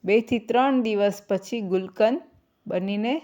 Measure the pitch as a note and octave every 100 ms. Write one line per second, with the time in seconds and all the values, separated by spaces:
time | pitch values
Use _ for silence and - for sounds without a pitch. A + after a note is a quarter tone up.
0 | F#3 G#3+ A3+ A#3 - A#3+ C4+ C4 A3 G#3
1 | G3+ G3 - F#3+ F#3 A#3 G3 F#3 F#3 -
2 | A3 C#4+ - _ _ _ - F3+ F#3+ G#3
3 | A3+ D#4